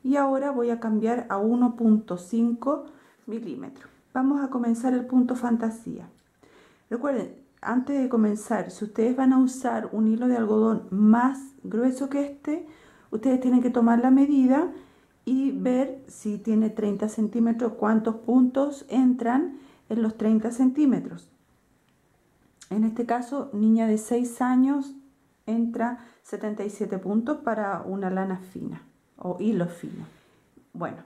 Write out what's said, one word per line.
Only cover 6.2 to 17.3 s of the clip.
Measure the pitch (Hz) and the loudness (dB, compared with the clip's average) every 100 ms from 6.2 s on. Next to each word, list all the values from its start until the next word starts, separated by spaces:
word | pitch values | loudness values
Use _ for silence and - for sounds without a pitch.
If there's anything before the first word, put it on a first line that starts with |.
| _ _ _ _ _ _ _ | _ _ _ _ _ _ _
Recuerden, | 233 285 262 - - _ _ | -6 -4 -4 -6 -12 _ _
antes | - 247 254 285 | -4 -2 -2 -2
de | 254 | 0
comenzar, | 240 214 208 - 214 175 | 2 2 0 -4 -4 -4
si | - | -8
ustedes | 214 - 226 254 | -8 -2 0 2
van | 262 | 4
a | 262 | 4
usar | 254 - 247 226 - | 4 0 -4 -4 -4
un | 208 220 | 0 2
hilo | 226 247 | 2 2
de | 247 | 2
algodón | 220 214 220 220 - | 2 2 2 0 -2
más | 190 214 233 254 277 - - | 4 6 6 4 0 -8 -16
grueso | 190 214 254 262 277 | -6 0 0 0 -2
que | 285 285 | -2 -4
este, | 285 - 311 339 - - _ _ | -6 -6 -6 -6 -18 -20 _ _
ustedes | 220 269 254 | -4 0 2
tienen | 254 247 | 4 4
que | 240 | 4
tomar | 247 226 233 | 2 4 4
la | 254 | 6
medida | 262 277 285 254 269 359 - - _ _ _ | 6 6 6 6 4 2 -4 -18 _ _ _
y | - 262 269 | -4 0 0
ver | 190 202 254 269 - - | -2 0 0 -2 -6 -16
si | - 208 208 | -10 -8 -6
tiene | 226 214 220 | 0 2 2
treinta | 214 208 202 214 | 0 -2 -2 -4
centímetros, | 214 214 | -2 -2